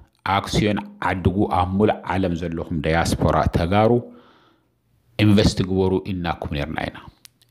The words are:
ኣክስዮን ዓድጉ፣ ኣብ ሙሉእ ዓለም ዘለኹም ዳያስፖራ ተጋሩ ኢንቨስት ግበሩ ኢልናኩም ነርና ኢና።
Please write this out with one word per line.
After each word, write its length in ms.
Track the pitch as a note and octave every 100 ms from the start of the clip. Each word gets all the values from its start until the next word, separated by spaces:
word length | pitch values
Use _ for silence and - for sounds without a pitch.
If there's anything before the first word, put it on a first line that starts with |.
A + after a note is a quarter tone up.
| - _ -
ኣክስዮን 520 | G2 - - G#2 G2 - -
ዓድጉ፣ 340 | - F#2 F2 F#2 G#2+
ኣብ 200 | F2+ F2+
ሙሉእ 280 | F#2+ G#2+ -
ዓለም 300 | - F2+ F#2+ E2+
ዘለኹም 400 | E2+ E2 E2 E2+
ዳያስፖራ 560 | D2+ E2 D#2+ - E2 D#2 -
ተጋሩ 420 | - E2+ G2+ A2 A#2+ - - - _ _ _ _ _ _ _ _ -
ኢንቨስት 400 | G#2 G#2 F2 -
ግበሩ 300 | F#2 F#2+ F#2 F#2 -
ኢልናኩም 460 | F2+ E2+ - -
ነርና 260 | D2+ D2 D#2+
ኢና። 180 | - - - _ - _ _